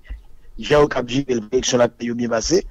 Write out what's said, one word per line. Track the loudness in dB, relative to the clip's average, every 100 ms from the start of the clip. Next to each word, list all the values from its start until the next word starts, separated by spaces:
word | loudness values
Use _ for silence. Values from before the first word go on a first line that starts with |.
| -8 -16 -16 -20 -16 -10
Jan | 2 4 4
yo |
k | 2
ap | -2
jere, | -2 0 -2 0
eleksyon | -2 2 2
la, | 2 0
yo | -6 -2
byen | -2
pase. | -2 0 0 0